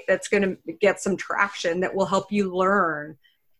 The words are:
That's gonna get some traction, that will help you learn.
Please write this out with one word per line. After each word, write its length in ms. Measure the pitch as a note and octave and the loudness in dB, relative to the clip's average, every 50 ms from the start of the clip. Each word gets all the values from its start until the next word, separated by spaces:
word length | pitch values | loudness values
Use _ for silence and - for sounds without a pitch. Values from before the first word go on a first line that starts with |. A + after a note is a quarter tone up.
| - - | 2 0
That's 220 | F#3+ F#3 - - | 0 0 0 0
gonna 260 | - G3+ G3 F#3+ F3 - _ - E3 - | 0 2 2 0 -2 -4 _ -14 -4 0
get 220 | - G3 F#3 - | 2 2 2 0
some 160 | - G#3 F#3 E3 | 0 -2 -2 -2
traction, 640 | - - - - G3 G3+ - - - F3+ E3 F3+ | -4 -4 -2 0 -2 -2 -2 -4 -4 -2 -2 0
that 120 | F#3 - - | -2 -2 0
will 120 | F#3+ F#3+ | 0 0
help 260 | D#3+ F#3+ F#3+ - - | 0 0 0 0 0
you 240 | G#3 G#3 G3+ F#3+ F3 | 0 0 0 0 0
learn. 640 | F3+ F#3 F#3+ G3 G3+ F#3 E3 D#3 D3 D3 D#3 D#3 - _ _ _ _ _ _ _ _ | 2 2 4 4 4 2 2 0 -4 -8 -12 -14 -18 _ _ _ _ _ _ _ _